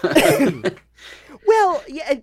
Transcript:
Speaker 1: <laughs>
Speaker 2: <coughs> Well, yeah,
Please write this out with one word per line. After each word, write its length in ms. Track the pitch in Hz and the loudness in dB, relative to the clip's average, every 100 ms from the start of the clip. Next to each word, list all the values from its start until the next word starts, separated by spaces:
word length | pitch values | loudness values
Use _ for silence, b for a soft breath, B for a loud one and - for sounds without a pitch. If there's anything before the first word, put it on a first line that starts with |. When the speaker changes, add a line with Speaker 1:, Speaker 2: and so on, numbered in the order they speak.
Speaker 1:
<laughs> 0 | |
Speaker 2:
<coughs> 720 | - 302 - - 180 135 370 - _ B B B B B 415 | 0 2 2 2 0 -2 -8 -10 _ B B B B B 0
Well, 360 | 440 381 320 - | 2 2 0 -8
yeah, 280 | 277 294 269 | -10 -6 -6